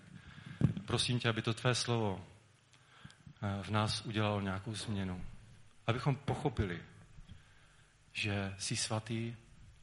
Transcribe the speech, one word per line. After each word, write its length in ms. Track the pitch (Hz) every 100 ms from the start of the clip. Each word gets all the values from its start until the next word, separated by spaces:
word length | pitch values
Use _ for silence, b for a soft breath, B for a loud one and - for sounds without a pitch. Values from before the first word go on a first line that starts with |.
| - - B B B B B - -
Prosím 340 | 120 - 120
tě, 100 | 117
aby 120 | 113
to 120 | 113
tvé 220 | 110 127 117
slovo, 500 | - 117 104 90 87 - - - _ - B B B B B -
eh, 220 | 104 98
v 60 | 95
nás 320 | 107 107 -
udělalo 400 | - 107 107 104
nějakou 340 | 98 95 113 107
změnu. 500 | - 98 95 90 - - - - - - -
Abychom 280 | 120 147 127
pochopili, 640 | - 123 151 - 101 85 - - - - - B B B B B B B -
že 420 | - 104 101 98 95
jsi 200 | - 113
svatý 580 | - 110 - 113 117 117 - - - -